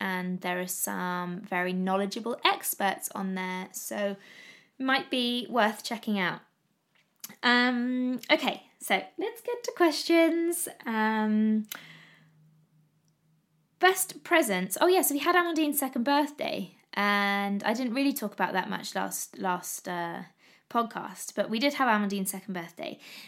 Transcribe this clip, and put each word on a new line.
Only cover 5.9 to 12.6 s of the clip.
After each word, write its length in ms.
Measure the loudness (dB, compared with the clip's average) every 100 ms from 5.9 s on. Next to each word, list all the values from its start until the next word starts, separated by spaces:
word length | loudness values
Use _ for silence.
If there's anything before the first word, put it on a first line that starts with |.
| -6 -2 0
out. 220 | 0 -4 -10 _ _ _ _ _ _ _ -20 -2
Um, 800 | 4 4 4 2 0 0 -2 -2 2
okay, 300 | 2 2 -4 -8 -10
so 220 | -2 0 -2 -8
let's 240 | -8 -6
get 200 | -8 -8
to 80 | -6 2
questions. 880 | 2 2 2 4 6 4 0 -2 -6 -8 -4
Um, 800 | 0 2 2 2 4 4 2 -2 -10 -16 -20 -20 -20 _ _ _ _